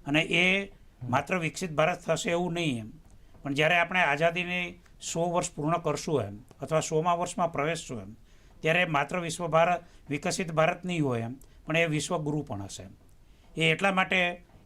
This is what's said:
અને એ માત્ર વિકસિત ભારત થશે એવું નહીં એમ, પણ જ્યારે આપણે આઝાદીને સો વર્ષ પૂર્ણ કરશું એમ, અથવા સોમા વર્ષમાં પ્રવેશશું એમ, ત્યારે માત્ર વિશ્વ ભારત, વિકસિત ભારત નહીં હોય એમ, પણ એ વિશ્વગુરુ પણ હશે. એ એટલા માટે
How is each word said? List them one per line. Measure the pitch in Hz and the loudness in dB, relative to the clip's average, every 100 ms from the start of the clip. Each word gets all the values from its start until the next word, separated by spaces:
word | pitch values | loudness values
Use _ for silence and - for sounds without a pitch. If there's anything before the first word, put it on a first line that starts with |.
| - | 0
અને | 151 | 2
એ | 160 170 180 196 196 - - - 123 | 2 4 4 2 -2 -12 -20 -12 -2
માત્ર | 131 143 185 | -2 0 -2
વિકસિત | 160 - 185 | -2 -4 -6
ભારત | 151 160 175 | 0 0 0
થશે | - 160 - | -2 -2 0
એવું | 170 175 | 0 0
નહીં | 170 160 120 | -2 -2 -2
એમ, | 107 - - - - - | -6 -16 -20 -20 -20 -12
પણ | 139 | -4
જ્યારે | 139 151 175 | 2 4 4
આપણે | 170 185 | 2 2
આઝાદીને | 160 143 165 170 175 180 175 175 - - - | 4 4 2 2 -2 -2 -4 -10 -20 -16 -6
સો | 165 175 | -2 0
વર્ષ | 175 170 | 0 -2
પૂર્ણ | - 147 170 | -4 0 0
કરશું | 160 143 - 143 | 0 -2 0 0
એમ, | 101 101 - - | -2 -8 -16 -12
અથવા | 139 160 | -2 0
સોમા | - 156 175 | 2 0 2
વર્ષમાં | 175 175 - 165 | 0 0 0 -2
પ્રવેશશું | 165 147 165 - 123 | 0 -2 -2 -6 -10
એમ, | 95 107 - - - - | -10 -16 -20 -20 -20 -4
ત્યારે | 156 170 180 | 0 2 2
માત્ર | 143 147 180 | 2 0 -4
વિશ્વ | 170 165 170 | -6 -6 2
ભારત, | 160 170 170 - - - | 4 4 2 -4 -18 -8
વિકસિત | 147 180 170 175 | -4 -2 -2 -2
ભારત | 156 160 180 180 | 2 2 2 -2
નહીં | 175 143 | 0 0
હોય | 120 | 0
એમ, | 113 131 - - - | -4 -8 -16 -16 -2
પણ | 160 | 2
એ | 170 | 2
વિશ્વગુરુ | 151 147 170 147 151 | 0 -2 -4 -2 -4
પણ | 143 101 | -4 -8
હશે. | 98 - 95 - - - - - - - | -10 -12 -16 -18 -20 -20 -20 -20 -12 0
એ | 160 | 0
એટલા | 160 196 | 2 2
માટે | 185 - 185 175 175 - - | 2 2 2 0 -2 -12 -20